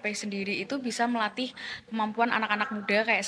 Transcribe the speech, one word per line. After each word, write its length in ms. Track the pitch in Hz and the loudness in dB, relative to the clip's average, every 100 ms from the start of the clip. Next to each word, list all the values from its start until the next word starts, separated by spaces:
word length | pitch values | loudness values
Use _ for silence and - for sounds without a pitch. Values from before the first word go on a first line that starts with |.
P 80 | 214 | -2
sendiri 480 | 208 214 196 196 196 | -4 -4 -2 -2 -2
itu 240 | 196 277 | -2 -4
bisa 240 | 247 214 240 | -2 0 0
melatih 480 | 240 208 208 254 - - - - | 2 0 -2 -6 -6 -10 -12 -6
kemampuan 480 | 220 214 220 233 | -2 -2 2 2
anak-anak 400 | 220 214 208 208 | 2 2 0 0
muda 320 | 208 196 208 220 | -2 2 2 4
kayak 160 | 220 | 2